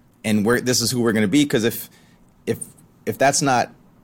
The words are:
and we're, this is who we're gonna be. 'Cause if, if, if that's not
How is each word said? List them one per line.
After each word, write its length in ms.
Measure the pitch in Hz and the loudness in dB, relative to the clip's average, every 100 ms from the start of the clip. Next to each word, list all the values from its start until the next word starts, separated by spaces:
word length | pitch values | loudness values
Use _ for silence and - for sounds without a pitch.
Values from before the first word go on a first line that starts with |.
| _ _ | _ _
and 200 | 110 107 | -2 0
we're, 160 | 104 123 | 2 0
this 200 | 123 120 | 0 -2
is 100 | 117 | -2
who 100 | 127 | -2
we're 100 | 117 | 0
gonna 160 | 107 104 | 0 2
be. 160 | 143 143 | 2 2
'Cause 180 | 135 | 0
if, 240 | 113 - - - _ _ _ _ - | 0 -4 -12 -20 _ _ _ _ -8
if, 120 | - - - - _ - | -8 -8 -20 -20 _ -10
if 100 | - | 0
that's 240 | 135 139 | 2 2
not 300 | 143 123 - - _ _ | 0 0 -2 -8 _ _